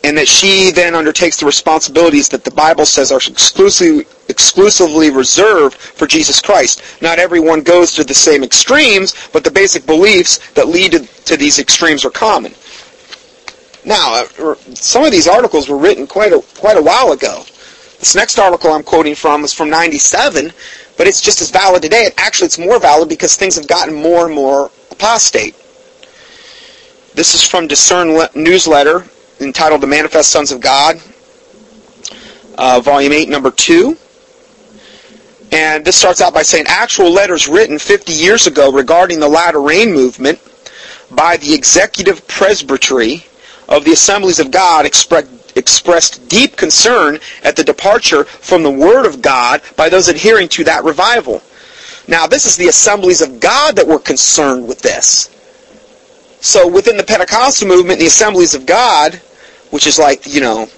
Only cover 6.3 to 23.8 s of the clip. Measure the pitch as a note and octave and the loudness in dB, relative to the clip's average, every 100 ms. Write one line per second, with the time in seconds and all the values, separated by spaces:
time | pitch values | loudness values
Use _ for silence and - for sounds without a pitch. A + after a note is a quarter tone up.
6.3 | C3+ - G3 B2 - - - E3 E3+ F3+ | -2 0 0 0 -4 -10 -8 -4 -2 0
7.3 | E3+ D#3+ D#3+ D3+ F3 E3+ - C#3 C3+ - | 0 2 0 2 4 2 0 -2 0 2
8.3 | D3 B2+ - - C#4 C#4 G3 F#3+ - - | 2 0 -2 0 2 2 0 -2 -8 -4
9.3 | D#3 D#3+ F#3 G3 E3+ - D#3 G3+ G3 F3 | -2 0 0 0 0 0 2 4 2 0
10.3 | - - - C#3+ F3 F#3+ E3 A#2+ - - | -4 -4 -2 0 0 0 -2 -4 -14 -6
11.3 | D3 C#3+ C#3+ C3 - E3 D3 C3+ - A3 | -2 0 -2 -2 -2 0 -2 -4 -2 0
12.3 | F3+ G#2+ - - - - - _ - _ | 0 -4 -16 -20 -20 -20 -20 _ -20 _
13.3 | _ - - _ - - G#3 D3 A#2 A#2 | _ -20 -20 _ -20 -4 -2 -2 -4 -6
14.3 | - D#3 - - B2+ - A#3 D#4 G3 D#3+ | -6 -6 -6 -10 -8 -2 2 2 2 4
15.3 | G#3 A#3+ D#3+ C3+ C#3 E3 G3+ C3+ F#3+ G#3 | 2 2 -2 -2 0 0 0 -4 -2 0
16.3 | D#3+ - - G#3 G3+ D#3 G#3 B3 C#3 A#2 | 0 -2 -4 0 2 2 2 0 0 -4
17.3 | F#2+ - _ - - - _ - F#3 A#3 | -8 -18 _ -20 -20 -20 _ -2 -2 0
18.3 | - G3 E3+ E3 D#3 D3 - D#3 D3 D#3+ | 2 2 2 0 -2 0 0 0 -2 -2
19.3 | D3 D3 - D#3 D#3+ E3+ D3 - F#3 C#4 | 0 -2 -6 -2 -2 -2 -2 -2 0 -2
20.3 | D#3+ D3+ - - - - - F3 F#3+ - | -2 -6 -12 -20 -20 -20 -2 -2 0 -2
21.3 | - D#3+ F#3 G3 F3+ D#3 A3 G#3 - G3+ | -2 -4 -2 0 0 0 0 0 -2 -4
22.3 | - E3 - F3 A#3 F3 D3+ D#3+ D#3+ E3+ | -2 -4 -4 0 2 4 2 0 -4 -4
23.3 | - F#3+ F3+ D3 E3+ | -2 -2 -4 -4 -4